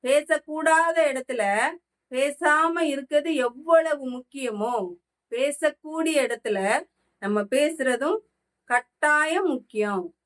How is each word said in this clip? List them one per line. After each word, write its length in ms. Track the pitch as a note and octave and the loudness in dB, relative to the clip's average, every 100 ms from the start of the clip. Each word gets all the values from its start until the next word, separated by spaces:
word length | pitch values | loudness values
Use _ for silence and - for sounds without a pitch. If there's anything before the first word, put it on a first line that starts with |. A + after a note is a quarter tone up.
பேசக்கூடாத 920 | B3 C#4+ D4+ D4+ D4+ D4+ D#4 D#4+ E4 | 2 2 2 -4 -2 -2 2 4 4
இடத்துல 640 | E4 D4+ C4 B3+ B3+ G3+ G3+ C4 F4 _ _ _ | 2 2 0 -6 -2 0 0 0 -4 _ _ _
பேசாம 720 | B3+ C#4 C#4+ E4 D4+ E4 E4+ | -2 -2 0 2 4 2 0
இருக்கிறது 540 | D#4+ C4+ C4+ D4 D#4 | -2 -2 0 0 0
எவ்வளவு 760 | D4+ B3 B3 D#4+ E4 D#4+ D4 C4 | -2 -2 -4 4 4 4 -4 -6
முக்கியமோ, 840 | B3 B3+ C#4 B3+ G#3 A3 B3 F#3 F3 _ _ _ | -10 -12 -8 -6 -4 -2 -2 -6 -10 _ _ _
பேசக்கூடிய 920 | A#3 C#4 C#4+ D4+ D4 D#4 D#4 D#4+ D4+ | -2 -2 0 -2 -2 -10 -4 0 0
இடத்துல 580 | B3+ A#3 - G3+ G3 B3 F#4 _ _ _ | 0 -4 -4 -2 0 -2 -4 _ _ _
நம்ம 240 | G3 G#3 | -4 -2
பேசுறதும் 760 | G3+ C4 D4 D#4+ C4 A#3+ C#4+ G#4+ _ _ _ _ | 0 0 0 0 -2 0 -2 -4 _ _ _ _
கட்டாயம் 840 | _ B3 - _ D4+ D4+ D#4 F4 F#4+ | _ -4 -4 _ 0 2 2 0 0
முக்கியம் 680 | C4 _ G#3+ G#3 G3 F3+ _ | -2 _ -4 -2 -2 -6 _